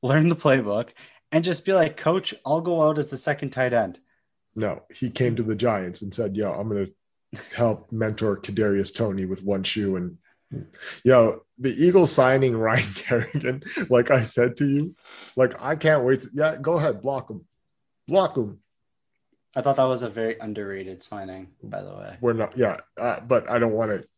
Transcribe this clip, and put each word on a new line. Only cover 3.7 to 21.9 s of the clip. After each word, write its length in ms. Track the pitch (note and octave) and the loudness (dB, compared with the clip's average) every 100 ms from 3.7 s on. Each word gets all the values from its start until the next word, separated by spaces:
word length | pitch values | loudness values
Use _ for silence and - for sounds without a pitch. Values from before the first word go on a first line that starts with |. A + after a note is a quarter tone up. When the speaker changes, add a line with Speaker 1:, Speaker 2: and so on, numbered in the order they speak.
Speaker 1:
end." 240 | A#2+ G2+ F2+ _ _ _ _ _ - | 2 0 -6 _ _ _ _ _ -6
Speaker 2:
No, 280 | G#2 - _ | -4 -4 _
he 160 | - B2 | -8 -6
came 260 | - B2 A2+ | 0 -2 0
to 40 | |
the 140 | A2 G#2 | -2 0
Giants 480 | A#2 G#2+ F#2 F2+ | 0 0 -4 -8
and 100 | G2+ | -10
said, 240 | F#2 G#2+ G2 | -6 -4 -2
"Yo, 140 | G#2 | -4
I'm 140 | - A2 | -4 -4
gonna 160 | G#2 F#2+ _ _ _ _ - - - | -4 -6 _ _ _ _ -18 -14 0
help 360 | A#2 G#2+ - | 0 0 -6
mentor 460 | A2+ A2 G#2 A2 G2 | -4 -4 0 -2 -2
Kadarius 540 | - G2+ G#2+ G2 G2 | -4 0 2 2 0
Toney 320 | - A2+ G2 F#2 | -2 -2 -2 -4
with 180 | F#2+ | -6
one 200 | F#2+ G2 | -2 -2
shoe." 320 | F#2 A2 G2+ F#2 | -2 -2 -2 -2
And, 220 | F2+ F2 _ _ - - - _ - - | -6 -10 _ _ -14 -14 -14 _ -18 -2
yo, 400 | B2 B2+ A2+ - _ _ | 6 8 8 2 _ _
the 160 | C3 | -6
Eagles 380 | A2+ E3+ F#3 E3+ | 2 6 6 6
signing 440 | - B2+ C3+ C3 A2+ | 6 4 4 2 2
<laughs> 0 | |
Ryan 360 | A2 A#2 G2+ | 2 0 -2
Kerrigan, 680 | G2 - A#2+ A#2 D3 B2 C3 - - F#3+ | -8 -2 -2 -2 -4 -4 -6 -8 -8 2
like 220 | B2 A#2+ | 4 6
I 100 | C3 | 2
said 340 | A2 - B2 B2 | 2 0 0 2
to 100 | C#3+ | 0
you, 280 | C#3 E3 - - - - - | 0 -2 -8 -20 -20 -12 0
like, 240 | B2+ - | 0 0
I 160 | B2+ D#3+ | -6 0
can't 280 | D#3 D3+ B2 | 2 4 4
wait 140 | C3 | 0
to, 80 | G#2+ | 0
yeah, 260 | C3 D#3 D#3 | -2 -2 0
go 120 | C#3+ E3+ | -2 0
ahead, 240 | D3+ G#2 | 0 -2
block 300 | B2+ C3+ - | -4 -6 -8
him. 120 | A2 - _ _ _ _ _ - | -16 -18 _ _ _ _ _ 0
Block 300 | F3+ F#3 C#3+ | 2 2 -2
him. 220 | G#2+ - _ _ _ _ _ _ _ _ _ - | -6 -8 _ _ _ _ _ _ _ _ _ -4
Speaker 1:
I 40 | |
thought 160 | C#3 C3+ | 0 2
that 60 | C3 | 2
was 180 | B2+ | 0
a 60 | A#2+ | -6
very 280 | G#2+ A2+ A2+ | -4 -4 -4
underrated 640 | A2 G#2 G2+ F#2+ F#2+ F#2 | -8 -10 -8 -10 -12 -14
signing, 460 | - G#2 F#2+ F#2+ F#2 _ | -14 -12 -12 -14 -18 _
by 180 | G#2+ G2 | -12 -12
the 140 | F#2+ | -12